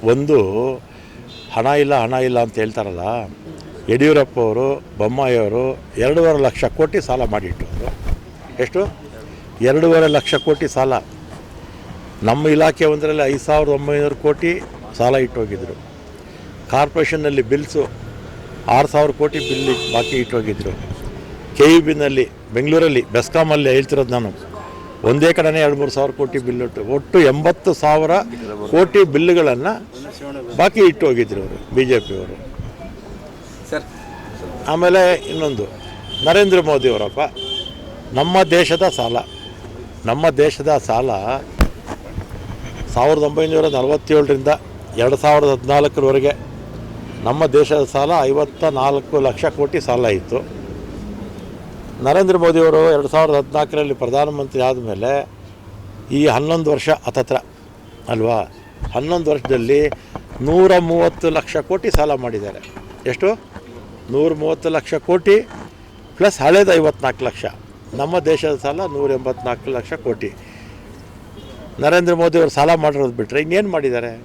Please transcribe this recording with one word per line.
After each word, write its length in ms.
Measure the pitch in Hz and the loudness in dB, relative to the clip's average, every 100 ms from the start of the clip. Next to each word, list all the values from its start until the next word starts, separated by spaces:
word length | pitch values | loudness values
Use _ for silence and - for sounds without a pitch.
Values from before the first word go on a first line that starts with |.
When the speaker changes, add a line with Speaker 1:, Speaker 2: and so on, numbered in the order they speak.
Speaker 1:
ಒಂದು 340 | 110 127 147 147 98 101 127 131 - - - - - - - | 2 2 4 2 2 -2 -4 -6 -12 -20 -20 -20 -20 -20 -10
ಹಣ 140 | - 120 | -4 0
ಇಲ್ಲ, 280 | 143 143 | 2 2
ಹಣ 180 | 139 117 | 2 0
ಇಲ್ಲ 300 | 131 127 123 | 0 0 0
ಅಂತ 120 | 117 | -2
ಹೇಳ್ತಾರಲ್ಲ, 460 | 107 110 110 101 87 92 117 101 107 - - - - - | -2 -4 -4 -6 -6 -6 -6 -8 -14 -18 -18 -18 -16 -2
ಯಡಿಯೂರಪ್ಪ 500 | 113 147 151 135 - | 2 6 4 4 0
ಅವರು, 440 | 113 110 131 139 - - | 0 0 -2 -4 -8 -4
ಬೊಮ್ಮಾಯಿ 400 | 107 127 135 120 | -2 0 0 2
ಅವರು 400 | 104 113 131 131 - - | 2 0 -2 -6 -12 -4
ಎರಡೂವರೆ 400 | 123 156 165 151 | 0 4 4 4
ಲಕ್ಷ 260 | 135 - | 2 0
ಕೋಟಿ 360 | 127 - 156 202 | -4 0 0 0
ಸಾಲ 240 | - 127 | -2 -2
ಮಾಡಿಟ್ರು. 680 | 120 104 98 - - - 117 - - - - - - - | -2 -4 -6 -8 -8 -6 -8 -6 -4 -4 -6 -20 -18 -6
ಎಷ್ಟು? 300 | 127 175 202 - - - - - - - | -4 -2 -4 -6 -18 -20 -20 -20 -20 -2
ಎರಡೂವರೆ 460 | 120 143 165 165 160 | 0 2 4 6 6
ಲಕ್ಷ 280 | 147 - | 2 0
ಕೋಟಿ 340 | 139 - 151 151 | -2 0 0 0
ಸಾಲ. 240 | - 131 127 - - - - - - - - - - - - | -2 0 0 -4 -18 -18 -20 -18 -20 -20 -20 -18 -18 -18 -6
ನಮ್ಮ 260 | 107 127 156 | -2 0 2
ಇಲಾಖೆ 360 | 151 156 151 | 4 2 2
ಒಂದರಲ್ಲಿ 380 | 160 151 151 151 | 0 2 0 0
ಐದು 160 | 139 139 | 0 -2
ಸಾವಿರದ 320 | - 151 151 | 0 2 2
ಒಂಬೈನೂರು 420 | 139 143 147 147 | 0 0 0 0
ಕೋಟಿ 460 | 139 151 147 170 175 - - - - | 0 0 0 0 -4 -8 -18 -18 -2
ಸಾಲ 180 | 120 | 2
ಇಟ್ಟೋಗಿದ್ರು. 600 | 131 123 120 110 101 95 - - - - - - - - - - | 2 0 -2 -6 -6 -10 -12 -16 -20 -20 -20 -20 -20 -20 -18 -4
ಕಾರ್ಪೊರೇಷನ್ನಲ್ಲಿ 720 | 127 147 165 156 160 151 139 | 0 0 0 -2 0 -2 0
ಬಿಲ್ಸು 440 | 113 139 143 156 131 - - - - - - - - | 0 -2 -2 -4 -4 -6 -16 -16 -16 -16 -16 -12 0
ಆರು 180 | 120 143 | 2 2
ಸಾವಿರ 220 | 147 151 | 2 0
ಕೋಟಿ 280 | 139 151 151 | 2 -2 -2
ಬಿಲ್ 560 | 127 131 135 123 - | -4 -4 -2 -2 -2
ಬಾಕಿ 220 | 117 117 135 | -2 -2 -2
ಇಟ್ಟೋಗಿದ್ರು. 540 | 117 120 110 98 98 87 - - - - - - - - | -2 -4 -4 -6 -6 -8 -10 -10 -12 -12 -14 -16 -16 4
ಕೆ 80 | |
ಇ 160 | 147 165 | 6 6
ಬಿನಲ್ಲಿ, 480 | 156 151 143 135 120 - - | 4 0 0 0 -2 -4 -6
ಬೆಂಗಳೂರಲ್ಲಿ, 560 | 107 143 160 165 135 - | -4 2 4 4 2 0
ಬೆಸ್ಕಾಮಲ್ಲಿ 580 | 117 117 165 160 151 139 | -2 0 0 2 2 4
ಹೇಳ್ತಿರೋದು 420 | 131 135 139 127 | 2 4 2 2
ನಾನು, 200 | 123 110 - - - - - - - 107 | 0 -4 -8 -14 -16 -16 -16 -16 -4 0
ಒಂದೇ 240 | 139 160 | 4 4
ಕಡೆನೇ 280 | 165 160 156 | 4 2 4
ಎರಡು 160 | 151 143 | 2 2
ಮೂರು 140 | 143 | -2
ಸಾವಿರ 200 | 135 139 | 0 -2
ಕೋಟಿ 280 | 131 135 139 | 0 -2 -2
ಬಿಲ್ 240 | 123 123 | -4 -4
ಇಟ್ಟು, 220 | 123 - | -4 -6
ಒಟ್ಟು 360 | 104 139 135 185 | -4 -4 2 6
ಎಂಬತ್ತು 540 | 147 139 156 180 - | 6 6 2 2 0
ಸಾವಿರ 360 | 170 151 151 156 180 233 233 208 104 104 | 2 2 2 4 2 0 -8 -10 -8 0
ಕೋಟಿ 340 | 156 185 202 | 4 4 6
ಬಿಲ್ಗಳನ್ನು 840 | 185 143 170 175 151 123 156 226 - - - - 143 - - 127 | 4 4 4 4 4 2 -2 -4 -10 -16 -18 -14 -14 -12 -12 2
ಬಾಕಿ 240 | 180 226 | 2 6
ಇಟ್ಟೋಗಿದ್ರು 600 | 190 147 156 120 113 101 | 4 6 2 2 0 -2
ಅವರು, 340 | 95 - - | -8 -10 -4
ಬಿ 100 | 123 | 0
ಜೆ 160 | 131 123 | 2 2
ಪಿಯವರು. 560 | 104 95 92 95 - - - - 659 - - - - - - - - | 0 -10 -10 -12 -14 -12 -12 -12 -16 -16 -18 -18 -18 -20 -20 -20 -10
Speaker 2:
ಸರ್. 120 | 202 - - - - - - 117 - - | -10 -10 -18 -18 -16 -16 -14 -14 -12 -6
Speaker 1:
ಆಮೇಲೆ 460 | 156 180 185 180 | 0 4 6 4
ಇನ್ನೊಂದು, 480 | 170 - 156 156 123 101 - - - - - | 2 -2 -4 -4 -4 -8 -10 -18 -18 -12 0
ನರೇಂದ್ರ 360 | 147 180 202 185 | 4 6 6 4
ಮೋದಿ 280 | 156 143 127 | 4 2 2
ಅವರಪ್ಪ, 320 | 110 104 123 147 - - - - - - - - | 0 -2 -4 -6 -6 -10 -8 -10 -14 -16 -16 -8
ನಮ್ಮ 300 | 123 156 185 | -2 2 4
ದೇಶದ 400 | 180 170 175 165 185 - | 4 4 4 2 0 0
ಸಾಲ, 200 | 117 120 - - - - - - - - | -2 -2 -6 -14 -18 -18 -18 -16 -18 -10
ನಮ್ಮ 260 | 107 127 165 | -4 0 2
ದೇಶದ 480 | 135 147 - 143 147 - | 4 2 2 0 0 0
ಸಾಲ 240 | 117 131 101 101 135 139 - - - - - - - - - - - - - - | -2 0 -2 -4 -6 -8 -2 -2 -2 -14 -16 -14 -14 -14 -14 -14 -14 -14 -12 -6
ಸಾವಿರದ 280 | - 131 156 | 0 2 4
ಒಂಬೈನೂರ 420 | 147 151 160 160 | 2 0 0 2
ನಲವತ್ತೇಳರಿಂದ 840 | 156 139 131 151 - 151 143 139 135 151 - - - - | 2 0 0 0 2 2 4 2 2 0 -2 -18 -12 0
ಎರಡು 200 | 120 135 | 0 2
ಸಾವಿರದ 320 | 151 147 147 | 4 4 4
ಹದಿನಾಲ್ಕರವರೆಗೆ 840 | 131 127 143 147 143 135 135 139 - - - - - - - - - | 0 2 2 2 2 2 4 2 0 -8 -14 -14 -14 -14 -14 -14 -8
ನಮ್ಮ 240 | 107 139 156 | -4 0 2
ದೇಶದ 380 | 135 143 151 | 4 4 2
ಸಾಲ 260 | 135 139 143 170 | 0 0 2 2
ಐವತ್ತ 440 | 135 139 147 - | 2 2 -2 -2
ನಾಲ್ಕು 560 | 160 139 135 139 135 151 | -2 0 0 0 0 0
ಲಕ್ಷ 240 | 135 120 | 0 0
ಕೋಟಿ 360 | 156 151 143 170 | -4 -2 -2 -2
ಸಾಲ 260 | 127 123 123 | -2 0 2
ಇತ್ತು. 320 | 98 85 123 - - - - - - - - - - - - - - - - | 0 -2 -6 -6 -14 -14 -14 -14 -14 -12 -12 -14 -14 -16 -16 -16 -16 -16 -4
ನರೇಂದ್ರ 320 | 127 160 190 185 | 0 2 4 4
ಮೋದಿಯವರು 560 | 170 165 165 156 165 | 4 6 6 6 6
ಎರಡು 160 | 147 139 | 4 2
ಸಾವಿರದ 260 | 156 160 | 2 4
ಹದಿನಾಲ್ಕರಲ್ಲಿ 600 | 147 131 143 151 151 147 | 2 0 -2 -2 -2 -2
ಪ್ರಧಾನಮಂತ್ರಿ 680 | 131 123 135 147 147 139 135 | -2 -2 0 0 -2 -6 -2
ಆದಮೇಲೆ 640 | 127 131 117 98 117 139 - - - - - - - - - | 0 0 -4 -4 -2 -2 -4 -14 -20 -20 -20 -20 -18 -18 -6
ಈ 160 | 139 151 | 2 2
ಹನ್ನೊಂದು 440 | 120 156 165 156 | 2 0 0 0
ವರ್ಷ 180 | 143 - | 0 0
ಹತ್ತತ್ರ 480 | 156 - 135 127 - - - - - - - - | -2 -2 -4 -2 -2 -4 -20 -20 -20 -20 -20 -6
ಅಲ್ವಾ, 320 | 113 110 113 95 - - - - | -2 0 0 -2 -10 -20 -12 -6
ಹನ್ನೊಂದು 360 | 123 147 175 151 | -6 -2 -2 0
ವರ್ಷದಲ್ಲಿ 580 | 147 123 131 117 143 147 - - - - - | -2 0 -2 2 2 2 -4 -14 -16 -16 -8
ನೂರ 380 | 127 165 185 180 | 0 4 6 6
ಮೂವತ್ತು 520 | 170 170 170 - 165 | 4 2 2 2 -2
ಲಕ್ಷ 260 | 160 - 160 | -2 -2 -6
ಕೋಟಿ 340 | - 185 220 | -2 -2 -2
ಸಾಲ 240 | - 151 | 0 0
ಮಾಡಿದ್ದಾರೆ. 460 | 143 123 110 104 95 - - - - - | 0 -2 -6 -8 -12 -16 -18 -20 -10 -8
ಎಷ್ಟು? 460 | 123 185 220 - - - - - - - | -2 0 -2 -8 -20 -18 -20 -18 -20 -6
ನೂರ 220 | 127 160 | 0 0
ಮೂವತ್ತು 340 | 156 151 160 165 | 0 -4 -2 -2
ಲಕ್ಷ 260 | 160 - | -4 -4
ಕೋಟಿ 460 | 160 - 180 185 202 226 - - - - - - - | -6 0 0 4 4 2 -14 -18 -20 -20 -20 -20 0
ಪ್ಲಸ್ 240 | 202 - | 0 2
ಹಳೇದು 320 | 131 185 196 | 4 6 6
ಐವತ್ನಾಲ್ಕು 520 | 170 156 - 135 123 | 4 2 0 -4 -2
ಲಕ್ಷ. 200 | 127 - 107 - - - - | -6 -6 -10 -10 -20 -20 -16
ನಮ್ಮ 240 | 120 143 180 | -8 -2 -2
ದೇಶದ 400 | 156 160 156 143 | 2 0 0 -2
ಸಾಲ 140 | 139 151 | -4 -4
ನೂರ 340 | 185 143 139 | -6 -2 -2
ಎಂಬತ್ನಾಲ್ಕು 600 | 135 131 127 123 120 - | -2 -2 -6 -4 -6 -6
ಲಕ್ಷ 220 | 131 113 | -8 -6
ಕೋಟಿ. 380 | 156 127 107 107 - - - - - - - - - - - - - - - | -8 -6 -6 -6 -12 -20 -20 -20 -20 -20 -20 -20 -20 -20 -20 -20 -18 -18 -2
ನರೇಂದ್ರ 340 | 143 175 175 | 2 2 2
ಮೋದಿ 240 | 175 170 165 | 2 2 4
ಅವರು 120 | 160 | 2
ಸಾಲ 240 | 143 151 | 2 2
ಮಾಡಿರೋದು 380 | 170 151 139 135 | 4 2 0 -2
ಬಿಟ್ಟರೆ 280 | 120 107 139 | -2 -4 -4
ಇನ್ನೇನು 280 | 156 180 208 | -2 -2 0
ಮಾಡಿದ್ದಾರೆ? 520 | 170 139 123 117 113 | -2 -2 -2 -6 -12